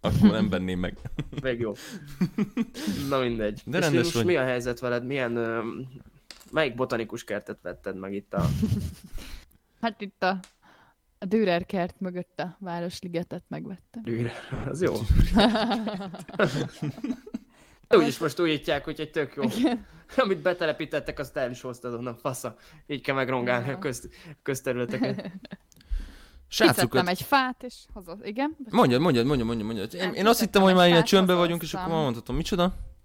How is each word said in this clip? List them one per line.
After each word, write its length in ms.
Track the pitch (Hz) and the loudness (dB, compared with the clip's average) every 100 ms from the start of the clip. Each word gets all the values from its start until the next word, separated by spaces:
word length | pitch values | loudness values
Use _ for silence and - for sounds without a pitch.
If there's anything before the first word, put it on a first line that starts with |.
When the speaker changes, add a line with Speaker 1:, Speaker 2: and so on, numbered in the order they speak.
Speaker 1:
Akkor 300 | - - 202 | 0 6 6
nem 180 | 110 107 | 6 2
venném 300 | 92 92 92 | 0 -2 -2
meg. 180 | 90 - - - - 123 | -4 -6 -10 -8 -8 -6
Speaker 2:
Meg 180 | 131 120 | -4 -2
jó. 120 | 117 104 - 202 147 143 180 - 208 - 226 - 294 190 139 | -4 -6 -12 -14 -14 -4 -2 0 -4 -2 -6 -4 -6 -4 -2
Na 100 | 139 | 0
mindegy. 420 | 123 117 107 107 | 0 0 -4 -4
Speaker 1:
De 140 | - 156 | -4 0
Speaker 2:
És 60 | |
Speaker 1:
rendes 180 | 170 135 | 2 2
Speaker 2:
most 120 | 143 | 2
Speaker 1:
vagy. 100 | 120 | 2
Speaker 2:
mi 120 | 117 170 | 2 2
a 80 | |
helyzet 360 | 131 123 123 120 | 0 -2 -4 -4
veled? 260 | 123 120 123 | -2 -4 -4
Milyen, 300 | 139 123 117 | -4 -2 -2
ö, 240 | 117 113 110 - 131 135 - _ _ - - | -2 -4 -6 -8 -12 -16 -20 _ _ -20 -6
melyik 240 | 151 151 | -2 -2
botanikus 500 | 117 127 117 110 117 | -2 -2 -2 -4 -10
kertet 340 | - 104 - 104 | -8 -8 -8 -12
vetted 340 | 90 90 101 92 | -12 -10 -10 -10
meg 160 | 95 | -8
itt 200 | 101 - | -10 -6
a 100 | 101 82 - - 107 82 - - - - - - _ _ _ | 0 0 2 0 0 -4 -10 -12 -12 -12 -16 -20 _ _ _
Speaker 3:
Hát 200 | 233 220 | -6 -6
itt 220 | 202 _ | -12 _
a, 160 | 185 185 180 _ _ _ _ _ _ _ | -2 -2 -6 _ _ _ _ _ _ _
a 60 | 190 | -2
Dürer 400 | 214 208 170 180 | 2 2 2 0
kert 340 | 196 180 - | -4 -4 -4
mögött 400 | 185 180 180 - | -8 -8 -10 -8
a 160 | 175 - | -8 -8
Városligetet 840 | 190 170 170 - 185 170 175 180 _ | -8 -6 -6 -8 -6 -6 -6 -10 _
megvettem. 540 | - - 185 _ 233 | -12 -10 -14 _ -12
Speaker 2:
Dürer, 300 | 214 117 120 - - - 135 | -6 -2 -4 -6 -10 -8 -6
az 140 | 139 | -2
jó. 120 | 175 | -2
Speaker 3:
<laughs> 60 | - - - - 190 - 214 226 240 214 202 196 165 165 - 185 139 135 - 147 - 262 254 - - - _ _ _ _ | -2 4 6 6 8 6 6 0 -2 -4 -6 -10 -12 -14 0 0 2 -6 -6 -8 -6 -8 -8 -8 -14 -14 _ _ _ _
Speaker 2:
De 80 | 208 | 6
úgyis 220 | 147 127 | 6 0
most 220 | 160 - | -4 0
újítják, 480 | 170 151 156 147 151 | 0 0 0 -2 -2
úgyhogy 220 | 151 151 | -8 -6
tök 240 | 165 143 - | -4 -4 -2
jó. 60 | |
Speaker 3:
Igen. 440 | 226 208 254 247 - - - - | -4 0 0 0 -8 -20 -6 -2
Speaker 2:
Amit 220 | 240 185 | 0 0
betelepítettek, 760 | 151 180 160 147 151 151 - 147 | 0 0 -2 -2 -4 -4 -6 -8
azt 180 | 135 - | -8 -4
el 140 | 127 | -6
is 100 | 123 | -6
hoztad 340 | 131 120 123 | -10 -10 -8
onnan, 220 | 120 123 117 | -8 -8 -6
fasza. 400 | 143 127 120 107 - - _ | -6 -6 -10 -12 -20 -20 _
Így 140 | 139 | -8
kell 140 | - | -2
megrongálni 540 | 135 127 131 123 123 120 | -2 0 0 0 0 -2
Speaker 3:
Ja. 60 | |
Speaker 2:
a 40 | 135 | -4
közt-, 300 | 147 120 120 - 165 151 | -6 -6 -12 -18 -20 -12
közterületeket. 760 | - 135 - 123 120 104 139 190 | -6 -4 -2 -2 -4 -2 -2 -4
Speaker 1:
<laughs> 80 | - 190 - - _ - - - - - - - - | -8 -14 -16 -18 _ -20 -6 -6 -6 -16 -20 -20 -10
Srácok, 260 | - 220 | 4 6
Speaker 3:
Kiszedtem 300 | 247 175 180 | 6 4 2
Speaker 1:
öt- 40 | 180 | 2
Speaker 3:
egy 120 | 180 | -2
fát, 400 | - 277 254 254 | 2 2 2 -4
és 120 | 247 - - | -14 -16 -20
hozott. 340 | - 175 190 214 | -18 -16 -12 -10
Igen? 300 | 214 285 320 240 | -4 -4 -4 -2
Speaker 1:
Mondjad, 300 | 196 147 123 | 4 6 6
mondjad, 260 | 170 123 120 | 4 4 4
mondjad, 200 | 143 113 | 2 0
mondjad, 200 | 117 107 | -2 -4
mondjad. 280 | 113 104 | -4 -6
Én, 60 | 175 | -4
Speaker 3:
Nem, 140 | 185 | -4
Speaker 1:
én 120 | - 202 | 2 4
azt 120 | 226 | 4
Speaker 3:
kiszedtem 80 | 220 | 4
Speaker 1:
hittem, 160 | 202 | 6
hogy 80 | 190 | 8
Speaker 3:
egy 60 | 185 | 8
Speaker 1:
már 100 | 175 | 8
ilyen 120 | 170 | 8
Speaker 3:
fát, 80 | 165 | 6
Speaker 1:
csöndbe 240 | 196 185 | 6 6
Speaker 3:
hoztam. 120 | 180 170 | 4 2
Speaker 1:
vagyunk, 160 | 170 | 0
és 120 | 165 | -4
akkor 180 | 190 180 | -6 -2
már 100 | 165 | 0
mondhatom. 340 | 147 117 - 127 | 0 -2 -4 -4
Micsoda? 380 | 165 185 175 - - - | -2 2 0 0 -12 -14